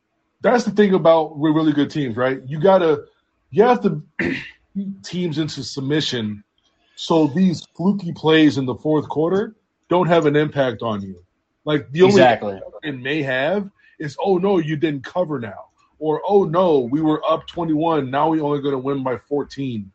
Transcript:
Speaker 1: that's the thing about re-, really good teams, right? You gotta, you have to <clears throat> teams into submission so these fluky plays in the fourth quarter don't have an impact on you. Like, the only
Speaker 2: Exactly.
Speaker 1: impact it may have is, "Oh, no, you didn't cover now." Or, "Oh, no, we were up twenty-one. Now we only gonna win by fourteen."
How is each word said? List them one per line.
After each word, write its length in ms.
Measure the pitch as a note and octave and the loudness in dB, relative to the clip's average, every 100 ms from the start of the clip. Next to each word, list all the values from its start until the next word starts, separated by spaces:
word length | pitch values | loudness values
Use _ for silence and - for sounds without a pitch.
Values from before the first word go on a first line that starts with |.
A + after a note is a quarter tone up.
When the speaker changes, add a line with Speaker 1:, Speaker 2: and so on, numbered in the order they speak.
| _ _ _ _ | _ _ _ _
Speaker 1:
that's 220 | G3 A#3+ | 2 2
the 80 | A3 | 2
thing 220 | G3 G3+ | 2 4
about 460 | F#3 D#3+ E3 D3+ D#3 | 4 4 4 2 0
re-, 120 | D#3 | 0
really 220 | D#3 D#3+ | 2 2
good 180 | C#3+ C#3 | 2 0
teams, 240 | D#3 C3+ A2 | -2 -4 -2
right? 260 | C3 C3 B2+ | -2 -2 -6
You 120 | D#3 | 0
gotta, 460 | F#3+ F#3+ E3 C#3+ - _ _ _ _ | 4 4 4 0 -4 _ _ _ _
you 120 | D3 | 2
have 180 | A#3+ A#3 | 4 4
to 180 | G3+ D3+ - - | 0 -4 -8 -6
<clears throat> 160 | - C3+ - - _ G3 G3 - | -4 -6 -10 -20 _ -10 -10 -10
teams 340 | - F3 F3 D3 | -10 -6 -4 -2
into 260 | D#3 C#3 | -4 -6
submission 800 | A#2+ - C3+ D#3 D3 B2 G#2+ G#2 _ _ _ _ _ - | -10 -8 -2 -2 -2 -4 -6 -8 _ _ _ _ _ -10
so 320 | - E3 D3 | 0 2 2
these 380 | E3 F#3 D3+ - - | 2 2 0 -6 -4
fluky 360 | F3+ G3+ F3 | -2 -2 -4
plays 460 | D3+ D3+ D#3+ D3+ C3 | -4 2 6 4 4
in 80 | B2+ | -2
the 100 | G#2+ | -4
fourth 320 | D3+ D#3 B2 | -2 -2 -2
quarter 460 | C#3+ E3 F#3+ A3+ - _ _ - | -2 0 0 -4 -10 _ _ -2
don't 180 | F3 E3 | 0 4
have 180 | E3+ D3+ | 4 4
an 100 | D3 | 2
impact 460 | D3+ C#3+ C3 G#2+ | 0 0 -2 -2
on 200 | A#2 G#2 | -6 -6
you. 220 | G2 F2+ _ _ _ _ D3+ | -8 -14 _ _ _ _ -4
Like, 260 | D3+ - | -4 -2
the 100 | D3+ | 4
only 140 | F#3 G3 | 6 8
Speaker 2:
Exactly. 380 | C3 A2 G#2 | 6 4 -2
Speaker 1:
impact 180 | F#2+ - - | -8 -12 -12
it 140 | D#3 C3 | -10 -8
may 220 | C3 D#3 | -6 -4
have 480 | C3+ B2+ D3 G3+ G3 _ _ - | -4 -2 -2 -4 -6 _ _ -14
is, 180 | D#3 - | -12 -6
"Oh, 160 | G3 F3+ | -2 0
no, 180 | G3 F#3 | 0 0
you 180 | D3+ D3+ | -2 -2
didn't 280 | D#3+ C#3+ | -4 -4
cover 360 | - F3+ E3 C#3 | -6 -4 -4 -4
now." 260 | G#2 F#2+ - _ _ - | -8 -14 -20 _ _ -8
Or, 240 | D3+ D3+ F#3 | -4 -4 2
"Oh, 160 | G3+ E3+ | 2 4
no, 340 | E3+ F#3 C#3+ | 2 2 2
we 220 | A#2 D3 | 0 0
were 200 | D#3 D3+ C#3+ | 0 0 0
up 160 | D#3+ - | -2 -4
twenty-one. 640 | F3 E3 D3+ E3 D#3 C3 | -6 -2 0 0 0 -2
Now 200 | C#3 D#3 | -2 0
we 120 | D#3+ | 0
only 200 | D3 C#3+ | -2 -2
gonna 180 | C#3 C3+ | -2 -4
win 240 | C3 C#3 | -4 -4
by 140 | C3 A#2 | -4 -6
fourteen." 760 | - C#3+ C3 - C3+ A2+ F#2+ | -4 -6 -6 -8 -8 -8 -10